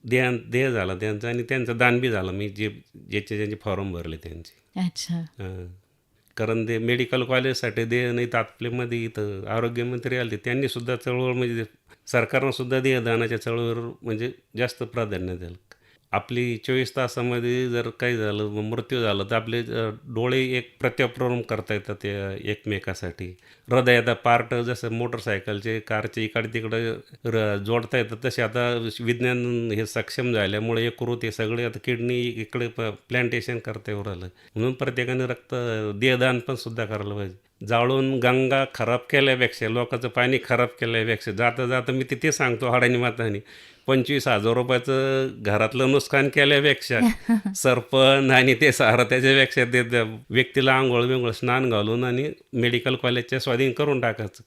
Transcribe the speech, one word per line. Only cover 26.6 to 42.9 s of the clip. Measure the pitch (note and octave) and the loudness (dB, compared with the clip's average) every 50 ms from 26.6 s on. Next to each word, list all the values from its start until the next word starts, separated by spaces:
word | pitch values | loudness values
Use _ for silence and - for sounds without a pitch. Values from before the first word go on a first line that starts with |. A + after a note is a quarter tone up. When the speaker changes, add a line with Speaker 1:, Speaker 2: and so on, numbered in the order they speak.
| A2 A2 A2+ A2+ A#2 A2+ A2+ - - _ - _ - | -4 -2 -2 -2 -2 -2 -6 -8 -10 _ -20 _ -4
Speaker 1:
र-, | A#2+ A2+ A2+ G#2+ G#2 G#2 | -2 0 2 2 2 0
जोडता | G2+ G2 G#2 A#2 A#2+ A2+ G#2 - B2+ | -2 0 0 0 0 0 0 0 0
येतात, | A2 G#2+ A2+ G#2+ B2 | 0 -2 -6 -4 -4
तसे | B2+ - - | -4 -2 0
आता | A#2 G#2+ A2 B2 A#2+ A#2+ A#2+ A#2+ A2+ A2+ - - | -2 0 0 0 0 0 0 -2 -4 -6 -6 -4
विज्ञान | A#2+ A2+ A#2+ A#2 B2 B2 B2+ B2 A#2+ B2 A#2+ A#2 A#2 A2+ | -2 -2 0 0 0 0 0 0 -2 -2 -2 -2 -2 -2
हे | G#2+ G#2+ A2 | -2 -2 -2
सक्षम | G#2 - A#2 A2 - - - B2 B2 | -2 -4 -6 -6 -4 -6 -4 -2 0
झाल्यामुळे | A#2 G#2+ G2+ F#2+ G2+ G#2+ A2 A2+ A#2 A2+ A#2 | 0 2 0 0 0 -2 -2 0 0 0 0
यकृत | A#2 A2+ - A#2+ A#2 A#2+ A#2 | -2 -2 -4 -4 -4 -2 -2
हे | A#2 A2+ | -4 -6
सगळे | G#2 - A2+ G#2+ A#2 A#2 A#2+ | -4 -4 -2 -2 -2 -2 -4
आता | A#2 G#2+ A2 - | -4 -6 -6 -4
किडनी | B2+ B2 A#2 A#2+ A#2+ B2 B2 | -4 -2 -2 0 -2 0 0
इकडे | A#2+ A#2+ A2 A2+ A2 - - B2 A#2+ A#2 | -2 -2 -4 -6 -8 -6 -4 -4 -4 -4
प-, | A2+ - | -4 -4
प्लांटेशन | A#2 A2 G2+ - _ _ B2 B2 B2 A#2 A#2+ A#2 A2+ - B2 A#2 | -6 -6 -6 -8 _ _ -2 0 0 0 -2 -2 -4 -4 -6 -6
करता | - B2 G#2+ G#2 - - | -6 -8 -10 -10 -8 -8
येऊ | G#2+ G#2 G2 | -6 -6 -6
राहिलं. | G#2 F#2+ F2 F#2 F#2 _ _ - - _ | -6 -8 -8 -10 -14 _ _ -20 -10 _
म्हणून | G#2+ A2 B2+ | -2 -2 -2
प्रत्येकाने | C3 B2+ C#3 B2+ A#2+ B2+ B2 A#2+ B2+ B2+ B2+ | -2 -2 -4 -4 -2 -2 -2 -2 -2 -2 -2
रक्त | B2 A#2+ - _ _ C3 B2 A#2+ A#2+ A2+ A2 G#2+ G#2 G2+ G2+ | -4 -6 -8 _ _ -6 -4 -2 -2 -2 -2 -4 -4 -2 0
देहदान | B2 C3 B2+ B2 B2+ C3 B2+ B2 | 2 2 4 4 4 2 2 0
पण | A#2+ - C3 | -2 -4 -6
सुद्धा | A#2 - A#2 A2+ A#2 A2+ | -6 -6 -8 -6 -6 -4
करायला | G#2 A2 G#2 G2+ G#2 G2+ | -4 -4 -6 -4 -4 -6
पाहिजे. | G#2 G2+ F#2+ F2+ - _ _ _ _ G#2 | -6 -6 -8 -10 -14 _ _ _ _ -4
जाळून | G#2 A#2 A#2 A#2+ B2 C3+ C3+ C3+ C3+ C3+ C3 | 0 2 2 4 4 2 2 2 2 0 2
गंगा | A#2 B2 B2+ C3 C3 B2+ C#3 C3+ C3+ C3 - | 4 4 4 4 2 2 2 2 0 -2 -2
खराब | - A#2 G#2+ A#2+ B2 - - | -2 0 0 0 0 0 2
केल्यापेक्षा, | - C#3+ C#3 C3+ C3 B2+ B2 A#2 - - A#2 A2 | 2 4 4 4 4 4 2 0 0 -2 -4 -2
लोकांचं | A2+ B2 A#2+ - - A#2 B2 A#2+ | 0 0 -2 -2 -4 -4 -4 -2
पाणी | - B2+ B2 B2+ C3 B2 - - | 0 2 2 4 2 0 2 2
खराब | B2+ A#2 B2 A#2+ | 2 2 2 0
केल्यापेक्षा, | - - A#2+ A#2 A#2 A2+ A2 A2+ A2+ G#2 - A#2 | 0 -4 -4 0 0 0 2 0 0 -2 -2 -6
जाता | G2+ F#2+ A#2+ A#2+ A#2 B2+ B2+ | -2 2 2 2 2 0 -2
जाता | A#2+ C3 B2+ A#2 B2 | 0 0 0 0 0
मी | B2+ C3 B2 - | -2 -2 -2 -2
तिथे | C#3+ A#2+ D3+ D#3 | -4 -2 0 -2
सांगतो | C#3 - C#3+ B2+ A#2 A2+ C3 | 0 2 0 0 0 0 0
अडाणी | B2 A#2+ B2 B2 B2 | 2 4 4 4 4